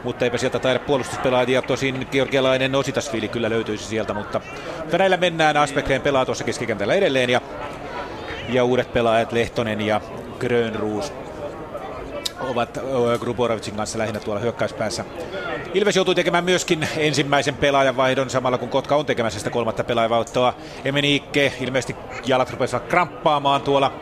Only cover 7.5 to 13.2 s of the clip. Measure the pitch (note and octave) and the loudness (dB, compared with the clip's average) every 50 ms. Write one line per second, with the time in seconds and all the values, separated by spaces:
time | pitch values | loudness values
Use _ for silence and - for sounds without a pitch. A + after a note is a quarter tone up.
7.5 | - - - - - - - - - - - - - - - - - - - - | -10 -10 -8 -10 -10 -10 -10 -10 -8 -8 -8 -8 -10 -10 -10 -10 -10 -8 -6 0
8.5 | A#2+ B2+ B2 B2 B2+ B2 A#2+ - - B2 A#2 A#2 A2 A2+ A2+ - A#2+ A#2 A#2 - | 2 2 2 4 2 0 0 0 0 2 2 4 4 4 2 2 0 0 0 0
9.5 | - - A#2 A2 G#2+ G#2 G#2+ G#2 G#2 G#2 - - - - - - - - B2+ B2 | -2 -2 -2 -2 -2 -2 0 0 0 0 -2 -6 -12 -12 -12 -12 -8 -6 -2 2
10.5 | A#2+ A#2+ A#2 A2+ A2 A2 G#2+ G#2+ G#2+ G#2 G2+ F#2+ - - - - - - - - | 2 2 2 0 -2 -2 -2 -2 -2 -2 -4 -6 -8 -10 -12 -12 -10 -10 -10 -10
11.5 | - - - - - - - - - - - - - - - - - - - C3+ | -10 -10 -12 -10 -10 -10 -10 -10 -10 -10 -10 -10 -10 -8 -8 -8 -8 -6 -6 -2
12.5 | B2 A#2+ A#2 - - D#3 - C3 C3+ B2+ A#2+ A#2+ A#2+ A#2 | 0 0 -2 -2 -4 -8 -6 -2 0 2 2 2 2 0